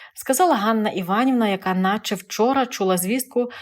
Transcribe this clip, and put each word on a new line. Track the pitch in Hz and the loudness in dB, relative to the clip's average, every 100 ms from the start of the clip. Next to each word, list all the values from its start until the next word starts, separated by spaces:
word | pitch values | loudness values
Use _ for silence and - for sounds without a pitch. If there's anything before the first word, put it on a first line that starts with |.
| - - | -20 -18
сказала | - 262 359 269 | -4 2 4 4
Ганна | 208 220 214 | 2 0 0
Іванівна, | - 180 202 262 254 214 | -2 -2 0 2 2 0
яка | 190 190 | 0 -2
наче | 185 190 208 - 196 | 0 0 0 -4 -8
вчора | - - 226 269 247 | -8 0 2 2 0
чула | - 190 180 | 0 0 0
звістку, | 185 254 247 240 247 - | 0 -4 -2 -2 -4 -6